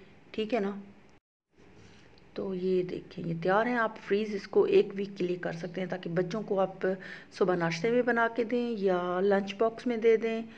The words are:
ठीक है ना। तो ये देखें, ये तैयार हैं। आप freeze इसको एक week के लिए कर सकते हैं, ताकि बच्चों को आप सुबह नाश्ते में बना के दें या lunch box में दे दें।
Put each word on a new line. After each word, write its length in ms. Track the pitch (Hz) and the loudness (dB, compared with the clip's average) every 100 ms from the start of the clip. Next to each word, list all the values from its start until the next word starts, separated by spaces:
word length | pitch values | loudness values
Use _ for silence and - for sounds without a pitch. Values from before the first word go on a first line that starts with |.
| - - - | -20 -20 -10
ठीक 200 | - 220 | -6 -2
है 60 | 233 | -2
ना। 220 | 196 202 - - - - _ _ _ _ - - - - - - - - | -2 -6 -12 -20 -20 -20 _ _ _ _ -20 -20 -20 -20 -20 -20 -14 -8
तो 180 | 202 | -6
ये 300 | 185 185 185 | -4 0 0
देखें, 400 | 170 - - 185 | 0 -6 -10 -8
ये 100 | 170 | -6
तैयार 340 | 165 180 202 233 | -2 2 2 2
हैं। 80 | 247 | 0
आप 220 | 214 - | -2 -4
freeze 380 | - 202 214 196 | -2 0 0 -6
इसको 320 | - 208 185 | 0 2 6
एक 260 | 196 202 | 6 4
week 220 | 196 202 - | 0 -6 -4
के 80 | |
लिए 140 | 175 175 | -4 -2
कर 160 | 175 | -4
सकते 280 | 165 185 190 | -6 -8 -6
हैं, 80 | 180 | -6
ताकि 200 | 185 180 | -6 -2
बच्चों 320 | 170 170 220 | -2 -2 -4
को 160 | 208 196 | -2 0
आप 400 | 190 - 185 190 - - - - | 0 0 -2 -2 -8 -16 -10 0
सुबह 180 | 185 175 | 2 2
नाश्ते 360 | 165 165 233 | 0 0 2
में 140 | 240 240 | 2 4
बना 220 | 233 233 | 2 2
के 160 | 233 | 0
दें 340 | 214 247 240 214 | 0 0 -2 0
या 420 | 190 180 180 180 | 2 2 0 2
lunch 360 | 202 196 202 - | 4 2 0 0
box 280 | 226 226 247 | 0 0 -4
में 140 | 226 | 2
दे 160 | 226 220 | 4 4
दें। 260 | 226 226 226 | 2 -4 -6